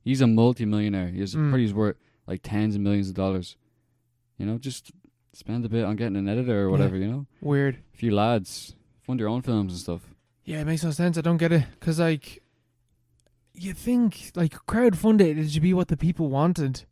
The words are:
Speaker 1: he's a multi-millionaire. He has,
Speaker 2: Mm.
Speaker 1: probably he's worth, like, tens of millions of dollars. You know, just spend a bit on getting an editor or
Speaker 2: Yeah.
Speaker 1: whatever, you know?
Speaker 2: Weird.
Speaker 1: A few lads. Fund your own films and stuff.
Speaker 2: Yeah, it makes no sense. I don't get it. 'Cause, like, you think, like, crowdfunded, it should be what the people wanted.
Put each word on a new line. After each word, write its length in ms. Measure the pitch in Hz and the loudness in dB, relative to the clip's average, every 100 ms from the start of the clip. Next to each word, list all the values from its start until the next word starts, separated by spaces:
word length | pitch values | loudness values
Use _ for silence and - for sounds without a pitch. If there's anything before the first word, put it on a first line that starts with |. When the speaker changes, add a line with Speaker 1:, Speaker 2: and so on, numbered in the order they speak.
Speaker 1:
he's 160 | - 131 | -4 2
a 60 | 127 | 4
multi-millionaire. 800 | 113 117 123 110 104 107 98 90 | 6 4 2 -2 0 0 -2 -4
He 100 | 92 | -4
has, 160 | 98 156 | -4 -2
Speaker 2:
Mm. 140 | 151 | 0
Speaker 1:
probably 120 | 135 | 2
he's 120 | 113 | 2
worth, 220 | 101 104 - _ _ - | 2 0 -2 _ _ -10
like, 140 | 92 | -10
tens 320 | - 104 107 101 | -6 -2 0 0
of 60 | |
millions 260 | 101 101 98 | 0 0 0
of 60 | 92 | -2
dollars. 400 | 95 95 87 - _ _ _ _ _ _ _ _ | -2 -2 -6 -16 _ _ _ _ _ _ _ _
You 80 | 104 | -6
know, 100 | 117 | -6
just 340 | 135 127 - - _ _ _ | -8 -12 -16 -20 _ _ _
spend 320 | - - 117 | -20 -8 -6
a 60 | 117 | -2
bit 160 | 113 104 | -2 -2
on 100 | 107 | -2
getting 220 | 113 98 | -2 -2
an 100 | 98 | -2
editor 360 | 110 123 107 | -2 0 0
or 20 | 98 | 2
Speaker 2:
Yeah. 60 | |
Speaker 1:
whatever, 260 | 95 98 92 | 2 2 0
you 100 | 98 | -2
know? 200 | 131 143 _ | -4 -8 _
Speaker 2:
Weird. 380 | 143 143 139 127 - | -2 0 0 -4 -12
Speaker 1:
A 40 | - | -4
few 140 | 117 | 0
lads. 600 | 104 110 120 92 - - - _ _ | 2 2 0 -2 -14 -18 -20 _ _
Fund 160 | - 127 | -8 -4
your 100 | 107 | -2
own 120 | 120 | -2
films 300 | 123 113 95 | 0 0 0
and 60 | 90 | -6
stuff. 200 | - 85 - - _ _ | -8 -10 -10 -20 _ _
Speaker 2:
Yeah, 180 | - 156 | -10 -6
it 40 | 151 | -2
makes 180 | 160 | -2
no 80 | 165 | -2
sense. 260 | 151 175 165 | 0 0 0
I 40 | |
don't 160 | 160 170 | 0 2
get 140 | 165 | 4
it. 140 | 165 127 - | 4 2 -4
'Cause, 200 | - 160 | -4 0
like, 420 | 165 156 - - _ _ _ _ _ _ _ _ _ _ _ | 0 0 -6 -20 _ _ _ _ _ _ _ _ _ _ _
you 200 | - 190 | -14 -12
think, 580 | 175 - 247 226 - - - | -8 -2 2 2 -2 -10 -2
like, 180 | 165 - - | -2 -2 -4
crowdfunded, 680 | 220 240 175 220 220 175 151 | 4 4 4 4 6 4 2
it 120 | 156 | -2
should 140 | 151 | 0
be 100 | 170 | 2
what 140 | 185 135 | 2 0
the 80 | 147 | 0
people 320 | 160 170 156 | 0 0 -2
wanted. 540 | 135 156 - 139 127 - | 2 0 0 -2 -4 -12